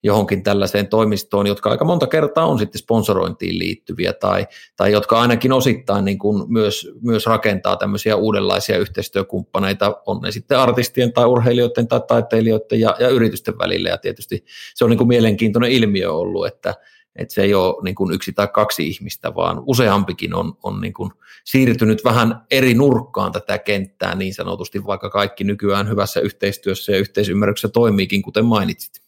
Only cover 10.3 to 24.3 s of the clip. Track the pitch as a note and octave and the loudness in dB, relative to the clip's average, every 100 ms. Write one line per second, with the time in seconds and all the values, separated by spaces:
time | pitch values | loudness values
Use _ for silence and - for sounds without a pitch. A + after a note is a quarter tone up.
10.3 | G#2 - C3 B2+ A#2+ A#2+ - A#2+ A#2+ A#2+ | -8 0 2 4 2 -2 0 0 2 4
11.3 | B2 A#2 A#2+ A#2+ A#2+ A#2 B2 - A#2 A2+ | 4 4 2 0 0 0 -2 2 0 2
12.3 | A2+ A2+ A2 - A2+ A2 - B2 B2+ A2+ | 0 2 0 0 2 2 2 2 4 2
13.3 | G#2 - - F2+ F2+ F2+ F2+ - - - | 0 -8 -4 -4 -2 -2 -4 -6 -8 -8
14.3 | G#2 _ - - - A#2+ A#2 A#2+ A#2+ A2+ | -10 _ -20 -18 0 2 4 4 4 4
15.3 | G#2 A2+ G#2+ A#2+ B2+ A2 G2 F2+ D#2+ F#2 | 2 0 2 2 2 2 0 -2 -2 -4
16.3 | F2+ F2 - - - _ _ _ - - | -4 -6 -4 -8 -8 _ _ _ -14 -8
17.3 | - G2 G2+ F#2 - F#2 F#2+ F#2+ F#2+ - | 0 2 2 2 -2 -6 -4 -2 -2 -4
18.3 | - G2+ - G#2+ - D2+ - G2 - - | -2 0 0 0 0 -4 -6 -12 -10 -8
19.3 | F2+ F2 F2 B2 A#2+ A#2 G2+ G2 F2 F2 | -4 -4 -4 -2 2 4 2 0 -4 -6
20.3 | F2 F2+ - - - F#2 F#2+ G2 - _ | -4 -6 -8 -8 -6 -8 -8 -10 -12 _
21.3 | - - C3+ C3 A#2+ G#2+ G#2+ B2+ A#2 A2+ | -20 -2 2 4 2 2 2 2 2 2
22.3 | A2+ _ C3+ C3 A#2 C#3+ A#2+ - - F#2+ | -2 _ 2 4 4 4 2 -2 -6 -4
23.3 | F#2+ - G2 - G2+ F#2+ _ F#2+ F#2 F#2+ | -6 -6 -6 -2 -4 -4 _ -6 -4 -6